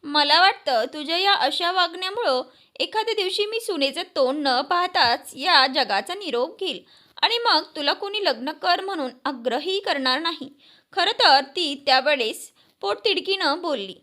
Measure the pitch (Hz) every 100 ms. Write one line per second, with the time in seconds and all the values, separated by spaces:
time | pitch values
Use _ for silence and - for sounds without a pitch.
0 | 302 302 294 311 381 403 - 247 233 311
1 | 294 339 392 403 277 - 349 370 349 349
2 | 370 403 415 254 - _ _ - 349 427
3 | 440 440 370 370 415 453 440 339 277 277
4 | 359 - 254 294 277 254 277 349 359 370
5 | 262 349 - - 294 320 262 277 226 202
6 | - 370 381 240 277 - 381 220 _ _
7 | _ - 349 466 480 330 - - 285 381
8 | 403 415 381 233 262 311 - 359 381 381
9 | 262 247 269 269 233 240 302 381 403 294
10 | 262 262 330 320 262 _ _ _ _ -
11 | 359 466 427 269 277 - 330 277 - 262
12 | 269 294 226 233 - _ _ _ 392 508
13 | 427 330 311 392 330 302 349 269 196 -